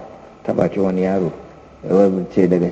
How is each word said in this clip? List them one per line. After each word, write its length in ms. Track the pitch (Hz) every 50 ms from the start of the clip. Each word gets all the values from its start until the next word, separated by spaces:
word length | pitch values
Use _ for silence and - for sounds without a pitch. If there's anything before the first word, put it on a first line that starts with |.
| - - - - - - - - -
ta 80 | -
baki 280 | 113 117 92 87 - 101
wani 240 | 95 95 92 92 92
yaro, 280 | 95 95 98 90 80 76 - - - - - - - - - -
ya 240 | - 87 95 101 98 95 92 90 -
ce 160 | - 107 92 87
daga 200 | 92 90 87 87